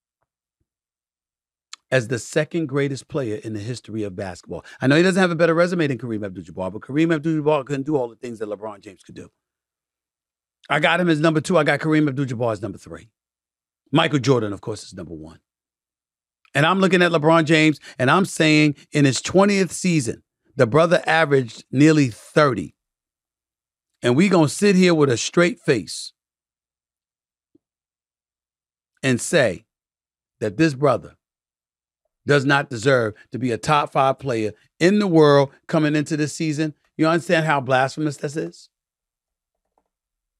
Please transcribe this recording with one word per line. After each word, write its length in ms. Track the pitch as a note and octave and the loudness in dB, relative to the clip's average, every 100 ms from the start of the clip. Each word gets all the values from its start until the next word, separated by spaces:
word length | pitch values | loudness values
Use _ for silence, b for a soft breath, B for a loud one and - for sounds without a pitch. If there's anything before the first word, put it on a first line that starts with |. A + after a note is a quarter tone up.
| _ _ _ _ _ _ _ _ _ _ _ _ _ _ _ _ _ - - | _ _ _ _ _ _ _ _ _ _ _ _ _ _ _ _ _ -20 -2
as 180 | C3 A2+ | -2 -2
the 100 | B2 | -8
second 480 | - D#3+ D3 E3 D3+ | -4 -4 -4 -4 -4
greatest 420 | C#3 C#3 C3+ - | -2 -4 -4 -8
player 280 | D3+ A#2+ G#2 | -8 -6 -8
in 180 | A2+ | -8
the 60 | G#2+ | -10
history 420 | G#2+ A#2+ - A2 | -10 -12 -10 -8
of 120 | G2+ | -8
basketball. 500 | F#2 F#2+ F2+ - E2+ - B | -8 -12 -12 -14 -14 -14 B
I 60 | C3 | 2
know 100 | D3+ | 4
he 60 | |
doesn't 180 | F#3 F#3 | 2 2
have 100 | F3+ | 0
a 60 | E3 | 2
better 180 | E3+ | 0
resume 320 | E3 F3 F3+ D3 | 2 0 0 -2
than 120 | A#2+ | -4
Kareem 260 | B2 G#2+ | -6 -8
Abdul-Jabbar, 480 | G2+ F#2+ E2+ F2 F#2 | -8 -12 -16 -10 -10
but 100 | F#2+ | -10
Kareem 320 | - C#3+ E3 | -8 -2 0
Abdul-Jabbar 500 | D#3+ D#3+ D#3 D3 D3+ | 0 -2 -2 0 -2
couldn't 220 | C3+ C#3 C3+ | -2 -8 -4
do 100 | D3 | -4
all 120 | A#2+ | -4
the 80 | A2+ | -8
things 240 | B2 A2 | -14 -10
that 80 | G#2 | -10
LeBron 320 | G2 G#2+ G2+ | -10 -12 -14
James 220 | G2+ F2 | -20 -20
could 100 | - | -20
do. 160 | F2 - _ _ _ _ _ _ _ _ _ _ _ _ _ - | -20 -20 _ _ _ _ _ _ _ _ _ _ _ _ _ -6
I 100 | D3+ | 0
got 220 | E3 E3+ | 0 0
him 80 | F3+ | 0
as 120 | D3+ | 2
number 200 | D#3+ D#3 | 2 0
two. 160 | - E3+ | 0 0
I 80 | |
got 160 | D3+ C#3+ | 0 -2
Kareem 280 | D#3+ D#3 D3+ | 0 0 0
Abdul-Jabbar 440 | C3 C3+ A#2 A#2+ | -2 -6 -4 -4
as 100 | G#2 | -4
number 160 | G#2 F2 | -8 -12
three. 300 | - D#2+ A#2 _ _ _ _ _ _ _ _ | -16 -20 -20 _ _ _ _ _ _ _ _
Michael 280 | D3 E3 D3 | 0 2 0
Jordan, 340 | A#2+ B2 G#2+ | 0 0 -2
of 80 | G2 | -10
course, 240 | - G#2 | -12 -14
is 80 | - | -14
number 220 | F#2+ D#2+ | -18 -16
one. 240 | D#2+ D#2 E2 _ _ _ _ _ _ _ _ _ _ _ | -16 -18 -20 _ _ _ _ _ _ _ _ _ _ _
And 120 | C#3 D#3+ | 0 2
I'm 120 | F#3+ | 2
looking 220 | F#3+ F3+ | 2 4
at 100 | F3 | 2
LeBron 360 | E3 D#3 E3 D3+ | 2 4 4 4
James, 340 | D#3 D#3 D3 B B | 4 4 0 B B
and 120 | B2+ | 2
I'm 160 | E3+ G3 | 2 0
saying 500 | - D#3 D3+ D3+ C#3 b | 0 2 4 2 0 b
in 140 | D3+ C#3 | 0 2
his 160 | A#2 | 0
twentieth 500 | - F3+ G3+ G3 F#3+ | 0 2 2 2 -2
season, 500 | - F#3 D#3+ A2+ - _ _ _ | -2 0 0 -2 -10 _ _ _
the 120 | - A#2 | 0 2
brother 360 | C#3 E3+ E3+ - | 4 2 2 2
averaged 580 | D#3+ D#3 C#3 A#2+ - - | 0 2 0 0 -12 -8
nearly 360 | C3 D#3 D3+ C3 | 4 6 6 2
thirty. 640 | G#2+ - D#3+ D3 A2+ D2+ _ _ _ _ _ _ _ _ _ _ _ _ _ | -2 -4 2 2 0 -8 _ _ _ _ _ _ _ _ _ _ _ _ _
And 120 | A#2+ B2+ | -2 2
we 120 | G3 | 2
gonna 200 | F#3 D3+ | 4 2
sit 280 | - G3+ F#3 | 2 2 4
here 180 | F3+ | 4
with 140 | D#3+ C#3 | 4 2
a 80 | A#2 | 0
straight 440 | - F3 F3 - | -2 0 0 0
face 520 | - A#2+ - - - _ _ _ _ _ _ _ _ _ _ _ _ _ _ _ _ _ _ _ _ _ _ _ _ _ _ _ _ _ | -2 -2 -2 -14 -16 _ _ _ _ _ _ _ _ _ _ _ _ _ _ _ _ _ _ _ _ _ _ _ _ _ _ _ _ _
and 160 | B2+ A#2+ | -2 -2
say 460 | - E3+ A#2 E2+ _ _ _ _ _ _ _ _ | 0 0 0 -2 _ _ _ _ _ _ _ _
that 160 | A2 G2+ | -8 -2
this 180 | D#3+ | -2
brother 400 | C3 C#3+ G#2+ D#2 _ _ _ _ _ _ _ _ _ _ _ - | 0 -2 -2 -6 _ _ _ _ _ _ _ _ _ _ _ 0
does 180 | C#3+ | 0
not 240 | C3 C#3+ C#3+ | 2 0 -2
deserve 460 | A#2 C3 B2+ A2 - b | -4 0 2 0 -8 b
to 80 | A2+ | -8
be 140 | B2 | -4
a 40 | A2 | -4
top 360 | - D3 D3+ | 0 0 0
five 260 | D3 C3+ C3 | 0 0 -2
player 340 | C3+ A#2 G#2 - b - | -4 -4 -4 -8 b -2
in 200 | E3+ G#3 | 2 2
the 80 | G3+ | 2
world 440 | D#3+ D3+ C#3 C#3 b - | 4 6 6 4 b -4
coming 280 | E3 D3+ D3+ | 0 0 0
into 200 | C#3+ D3+ | -2 -4
this 180 | D3 | -4
season. 400 | - D#3+ D3 D#3 - _ - | -4 -6 -2 -6 -6 _ -2
You 100 | D#3+ | 0
understand 400 | E3+ - E3 D#3 | 0 0 0 2
how 140 | C#3+ | -2
blasphemous 580 | B2 C3 C3+ - D#3 C#3 | 2 0 0 -2 -6 -6
this 180 | D3+ D#3 | -10 -8
is? 320 | E3+ - - _ _ _ _ _ _ _ _ _ _ _ _ _ _ _ _ _ | -10 -12 -20 _ _ _ _ _ _ _ _ _ _ _ _ _ _ _ _ _